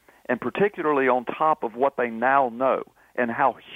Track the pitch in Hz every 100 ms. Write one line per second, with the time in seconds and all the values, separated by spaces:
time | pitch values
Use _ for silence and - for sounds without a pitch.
0 | _ _ - 123 123 - 202 190 156 143
1 | 131 127 117 - 156 156 117 113 135 -
2 | 120 113 123 139 127 117 131 104 - _
3 | _ - 120 117 135 - -